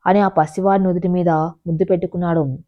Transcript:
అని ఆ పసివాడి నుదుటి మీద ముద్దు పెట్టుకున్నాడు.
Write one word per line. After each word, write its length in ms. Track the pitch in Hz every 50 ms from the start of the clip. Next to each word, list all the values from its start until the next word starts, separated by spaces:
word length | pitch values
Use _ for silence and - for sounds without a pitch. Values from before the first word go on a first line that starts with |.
| _
అని 140 | 185 190 208
ఆ 80 | 202
పసివాడి 560 | 190 190 165 156 151 - - 185 196 196 196 190
నుదుటి 240 | 185 175 180 180
మీద 220 | 180 180 180 175 175
ముద్దు 560 | 160 156 156 170 170 _ _ 170 165 160 185
పెట్టుకున్నాడు. 720 | 170 190 175 175 180 - 175 175 170 170 165 151 135 131 139 -